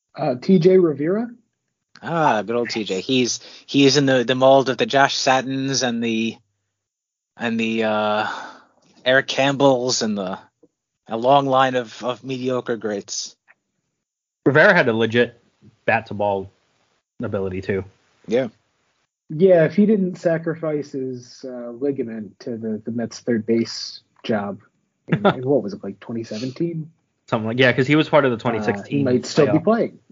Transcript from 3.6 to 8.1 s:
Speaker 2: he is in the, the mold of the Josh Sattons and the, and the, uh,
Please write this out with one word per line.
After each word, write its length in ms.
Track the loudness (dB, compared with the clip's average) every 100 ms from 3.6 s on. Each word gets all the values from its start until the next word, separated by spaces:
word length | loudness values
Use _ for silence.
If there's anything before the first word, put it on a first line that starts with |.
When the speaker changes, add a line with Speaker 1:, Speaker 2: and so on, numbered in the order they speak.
| -4
Speaker 2:
he 200 | 4 4
is 100 | 4
in 100 | 2
the, 160 | 2
the 140 | 0 2
mold 320 | 6 6 4
of 100 | -2
the 80 | 0
Josh 300 | 2 2 0
Sattons 680 | 0 0 0 -6 -4 -2
and 200 | -2 -2
the, 340 | -2 -2 -4 -8 _ _ _ _ _ _ _ _ _ -8
and 220 | -6 -4
the, 260 | -2 -2
uh, 440 | -2 -2 -2